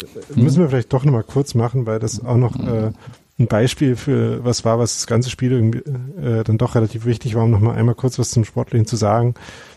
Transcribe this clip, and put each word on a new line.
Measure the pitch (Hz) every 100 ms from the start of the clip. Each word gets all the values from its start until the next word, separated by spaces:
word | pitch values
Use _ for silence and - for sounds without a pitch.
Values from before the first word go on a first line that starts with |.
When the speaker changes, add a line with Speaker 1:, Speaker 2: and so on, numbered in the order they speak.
| - - - 143
Speaker 1:
mhm. |
Speaker 2:
müssen | 135 165
wir | 156
vielleicht | 131 -
doch | 131
nochmal | 147 113
kurz | - 139 139 117
machen, | 117 131 113
weil | 110
das | 117 -
auch | 120 123
noch, | 123 127
Speaker 1:
Mhm. | 127
Speaker 2:
äh, | 113 110 - - - _ -
ein | 117
Beispiel | 107 127 - 139 117
für | 143 120 117 120 123
was | -
war, | 113 117
was | 117 -
das | -
ganze | 117 123
Spiel | - 127
irgendwie, | 127 110 117
äh, | 151 127 131 180 135 113 110
dann | 110
doch | 127 120
relativ | 110 110 117
wichtig | 110 117 113
war, |
um | 113
nochmal | 104 110 110
einmal | 117 -
kurz | 127 -
was | 117
zum | 117 104
Sportlichen | 120 120 120 107
zu | 110
sagen. | 104 113 120 - - - -